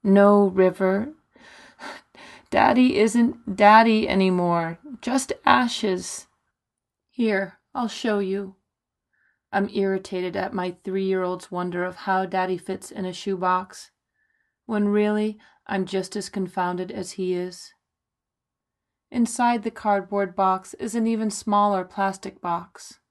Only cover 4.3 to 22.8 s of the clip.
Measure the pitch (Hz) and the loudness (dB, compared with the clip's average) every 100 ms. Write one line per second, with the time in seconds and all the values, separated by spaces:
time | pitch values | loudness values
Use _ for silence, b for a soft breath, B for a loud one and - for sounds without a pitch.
4.3 | 180 175 170 165 170 294 254 - 262 - | 2 2 0 -2 -8 -14 -10 -2 -2 -2
5.3 | - - 247 240 - 214 185 185 - - | -2 2 2 2 -2 -4 -4 -6 -14 -16
6.3 | _ _ _ _ _ _ _ _ - 226 | _ _ _ _ _ _ _ _ -4 0
7.3 | 196 190 _ _ - 233 - 240 208 196 | 0 -4 _ _ -6 -6 -4 -2 0 0
8.3 | 196 196 - _ _ _ _ _ _ _ | -4 -6 -14 _ _ _ _ _ _ _
9.3 | _ _ 196 202 214 196 190 190 185 180 | _ _ -4 -2 -2 -2 -2 -4 -6 -6
10.3 | 180 185 190 185 175 - 190 190 190 180 | -6 -6 -4 -6 -8 -6 -4 -2 -2 -2
11.3 | 180 - 180 180 175 180 180 - 190 190 | -6 -8 -6 -6 -4 -6 -6 -2 -2 -2
12.3 | 190 185 180 - 190 - - 185 180 - | -4 -2 -4 -6 -10 -10 -10 -8 -8 -6
13.3 | 190 185 185 196 - - _ _ _ _ | -2 0 -2 -4 -16 -20 _ _ _ _
14.3 | _ _ _ - 214 208 208 208 214 214 | _ _ _ -6 -2 0 2 2 0 -2
15.3 | 214 b b - 196 190 190 185 214 196 | -6 b b -8 -6 -4 -4 -4 -8 -8
16.3 | 202 185 185 180 180 180 - 180 - 180 | -8 -6 -4 -4 -4 -6 -8 -10 -6 -4
17.3 | 180 180 175 - _ _ _ _ _ _ | -4 -6 -10 -20 _ _ _ _ _ _
18.3 | _ _ _ _ _ _ _ _ 240 233 | _ _ _ _ _ _ _ _ -2 -2
19.3 | - 240 240 214 - 214 202 180 202 196 | 2 0 0 -4 -4 0 0 0 -4 -4
20.3 | 180 190 185 185 - 233 226 226 220 220 | 0 0 0 -6 -12 -6 -2 0 0 -2
21.3 | 208 - 202 208 196 185 - 196 190 196 | -6 0 2 2 0 -4 -4 -4 -4 -14
22.3 | - 175 170 180 - | -10 -6 -6 -8 -20